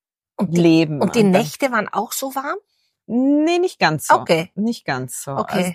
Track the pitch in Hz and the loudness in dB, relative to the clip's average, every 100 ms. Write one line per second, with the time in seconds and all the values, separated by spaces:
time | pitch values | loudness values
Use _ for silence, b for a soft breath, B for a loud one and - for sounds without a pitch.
0 | _ _ _ - 180 170 170 160 156 147 | _ _ _ -6 -2 2 4 4 2 0
1 | 190 233 202 185 151 - 269 233 - 202 | 0 2 4 4 0 -2 -2 -2 -4 -6
2 | 220 - 269 269 277 381 - _ _ _ | -6 -6 -8 -6 -6 -8 -10 _ _ _
3 | - 233 269 294 311 349 359 - 170 156 | -6 0 2 2 2 2 0 0 0 0
4 | - - - 165 170 - 220 233 - 131 | 2 0 2 0 -2 -4 -4 -4 -6 -6
5 | 131 - - 139 - 190 180 | -6 -10 -8 -6 -4 -2 -2